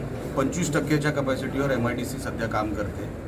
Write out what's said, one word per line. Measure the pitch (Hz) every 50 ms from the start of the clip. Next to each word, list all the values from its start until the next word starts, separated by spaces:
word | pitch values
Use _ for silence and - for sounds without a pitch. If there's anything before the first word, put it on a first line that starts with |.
| - - - - - - -
पंचवीस | 143 135 135 - 180 170 143 147
टक्केच्या | 156 135 147 151 147 147 151
कॅपॅसिटीवर | 143 143 127 131 131 - 135 131 123 135 139 139
एमआयडीसी | 127 117 117 120 120 123 120 113 - -
सध्या | - 117 110 117 113 110
काम | 113 107 107 107 104
करते. | 107 104 90 - 98 101 - - - -